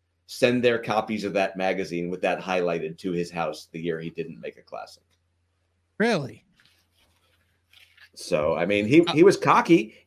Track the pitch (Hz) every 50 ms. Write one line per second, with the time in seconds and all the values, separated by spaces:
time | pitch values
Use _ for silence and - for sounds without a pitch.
0 | _ _ _ _ _ _ - - 131 123 123 127 120 123 117 - - - 107 107
1 | 107 - 110 101 95 101 87 98 95 95 - 92 92 95 92 92 95 - 87 87
2 | 87 87 90 - - 92 87 82 85 95 92 92 87 87 82 82 78 80 82 -
3 | - 92 87 87 87 85 85 87 82 76 76 - - _ - 82 80 87 80 80
4 | 82 82 - 82 82 80 78 57 62 73 - - - _ - - - - - -
5 | _ _ _ _ _ _ _ _ _ _ _ _ _ _ _ _ _ _ _ -
6 | 208 240 226 160 135 - - - _ _ _ _ _ _ _ _ _ _ _ _
7 | _ _ _ _ _ _ _ _ _ _ _ _ _ _ _ - - _ _ _
8 | - - _ - - - 90 76 73 80 80 76 87 95 104 104 107 110 139 170
9 | 170 - - 151 175 196 175 - - 143 160 220 - - 170 190 214 - - -
10 | _